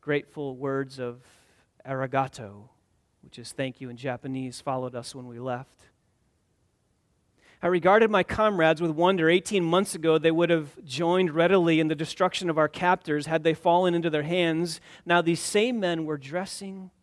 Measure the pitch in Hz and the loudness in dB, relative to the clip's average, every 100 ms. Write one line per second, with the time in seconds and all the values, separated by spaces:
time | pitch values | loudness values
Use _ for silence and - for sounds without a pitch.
0 | - 147 - - 143 127 139 135 135 135 | -2 -4 -4 -12 -10 -8 -4 -4 -6 -8
1 | 123 123 127 _ _ _ _ _ - 135 | -10 -10 _ _ _ _ _ _ -10 -6
2 | 131 135 131 - 110 101 110 _ _ _ | -2 -2 -2 -6 -16 -16 -20 _ _ _
3 | _ _ - - 117 - 135 123 131 120 | _ _ -20 -20 -18 -8 -8 -8 -14 -10
4 | 135 123 139 131 131 123 - 131 127 123 | -8 -8 -6 -8 -8 -10 -6 -6 -6 -8
5 | 117 139 123 117 127 123 131 _ _ _ | -12 -14 -14 -12 -8 -8 -10 _ _ _
6 | _ _ _ _ _ _ _ _ _ _ | _ _ _ _ _ _ _ _ _ _
7 | _ _ _ _ _ _ 175 180 175 208 | _ _ _ _ _ _ 0 2 6 6
8 | 226 208 180 - 214 196 160 160 170 156 | 6 2 0 0 0 4 2 4 0 2
9 | 170 190 160 175 190 208 170 175 202 170 | 2 4 4 2 2 -2 2 2 0 -2
10 | 160 160 160 165 170 170 147 - 160 127 | 2 4 4 2 2 2 0 -14 -12 -4
11 | 170 185 185 151 170 196 170 160 156 156 | 0 2 2 2 4 4 4 4 2 -2
12 | 160 - 185 - 180 156 151 - 180 185 | -6 0 0 0 -4 0 0 0 0 0
13 | - 147 147 160 160 156 180 170 185 170 | 0 -4 0 0 0 0 2 4 4 2
14 | 165 151 151 180 170 160 170 160 - - | 0 -2 -2 0 0 0 -4 -6 -14 -20
15 | - 175 170 170 - 208 226 240 185 165 | 2 2 2 -2 0 0 0 0 -2 -2
16 | 156 151 135 170 185 - 196 190 185 _ | -4 -6 -6 -8 -8 -10 -14 -14 -16 _